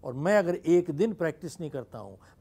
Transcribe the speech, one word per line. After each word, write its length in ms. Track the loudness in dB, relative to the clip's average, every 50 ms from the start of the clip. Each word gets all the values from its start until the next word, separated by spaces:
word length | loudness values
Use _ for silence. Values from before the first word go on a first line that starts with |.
| -10
और 100 | -10 -8
मैं 240 | -2 0 4 4 4
अगर 160 | 4 2 -2
एक 360 | -2 2 4 4 4 4 2
दिन 240 | 0 0 0 0 0
प्रैक्टिस 460 | -2 -4 -4 -4 -6 -12 -14 -12 -10
नहीं 100 | -12 -10
करता 280 | -8 -10 -12 _ -14 -14
हूं, 180 | -14 -14 -16 -18 _ -20 _ _